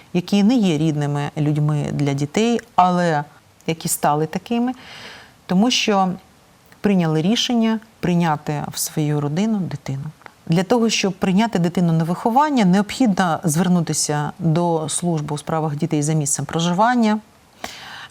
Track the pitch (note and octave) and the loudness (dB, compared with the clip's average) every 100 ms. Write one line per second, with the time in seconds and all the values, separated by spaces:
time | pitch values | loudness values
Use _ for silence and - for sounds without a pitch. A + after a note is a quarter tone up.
0 | - F3 F3+ G3+ G3+ C4 F#3+ D3 D#3+ D3 | -6 -6 0 2 4 4 2 2 0 0
1 | C#3+ C#3+ D3 - D3 D3+ D3+ D3 C#3+ D3 | -2 -2 -4 -2 0 0 0 0 -2 -2
2 | C#3+ C#3 C#3+ G3+ A3+ A#3 - - F3+ F3+ | -2 -2 -2 0 0 0 -2 2 2 4
3 | F3 D3 D3 - _ _ - E3 E3 - | 2 0 -4 -12 _ _ -6 -6 -6 -2
4 | D#3+ D3 D#3 F#3+ - A#3 A#3+ B3+ - - | 0 0 -2 -6 -6 -4 -2 -6 -14 -20
5 | - - - _ - F3+ A#3+ B3 - G3 | -18 -20 -20 _ -2 2 2 2 0 2
6 | F#3 - - _ _ _ _ - G#3 F#3+ | 0 -2 -12 _ _ _ _ -4 0 2
7 | D#3+ D#3 E3+ A#3+ - A#3 A3+ A3 - _ | 2 2 2 0 0 0 0 -2 -6 _
8 | - F3 E3+ D3 - D3 C#3+ - - - | -2 2 2 0 -2 -6 -6 -6 -6 -2
9 | D3+ D3 D3 D#3 A3 G#3 D3+ D3 - C3+ | -2 0 -2 -2 -2 -2 -4 -6 -8 -8
10 | D#3 - - - - E3 F#3 A#3+ A3+ - | -10 -14 -20 -18 -2 0 2 2 2 0
11 | G3+ F#3 G3 F#3 A3+ G3 E3+ F#3 E3+ D#3+ | -2 -2 0 2 2 0 0 0 2 2
12 | E3 F3 A#3 A#3+ D4+ C4+ F#3 F#3+ G#3 - | 0 -2 0 2 2 4 4 4 0 0
13 | B3 F#3 F3+ D#3 E3 D3 F3 F3+ D#3+ D#3 | 2 2 0 0 0 0 2 2 0 -2
14 | - D3 D3 - E3 D#3+ F3 E3 D#3 - | -2 -2 -4 -2 0 2 2 0 -2 -4
15 | F3 D#3+ D3 D3 - D#3+ D#3 C#3+ E3 D3+ | -2 -2 -2 -6 -4 -2 -2 -2 -2 0
16 | D3 D#3+ C#3+ - D3 D#3+ E3+ F3 A3+ B3 | 0 0 0 -4 -4 -2 0 2 2 4
17 | G#3+ G#3+ - _ _ _ - - - - | 2 0 -4 _ _ _ -16 -14 -18 -18
18 | - | -12